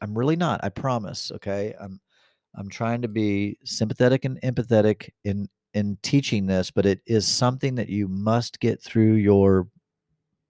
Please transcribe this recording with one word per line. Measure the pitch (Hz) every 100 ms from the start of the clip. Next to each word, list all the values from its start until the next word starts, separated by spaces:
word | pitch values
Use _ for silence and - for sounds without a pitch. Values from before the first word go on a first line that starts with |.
I'm | 104 107
really | 135 165
not, | 170 104
I | 101
promise, | - 139 120 95 - - -
okay? | 104 101 107 -
I'm, | 101 95 _ _ _ _ _ -
I'm | 98
trying | - 117 120
to | 120
be | 107 104 101 101 -
sympathetic | - - 110 - 123 131
and | 135 131
empathetic | 127 123 - 110 107 104 - _
in, | 104 101 98 _ _
in | 107 104 98
teaching | - 143 135 110 95
this, | 95 90
but | - 98
it | 95 -
is | 113 98
something | - 123 131 139 127
that | -
you | 101 98
must | 95 107 117 117 -
get | 117 -
through | - 117 110
your | 110 101 101 98 95 90 _ _ _ _ _ _ _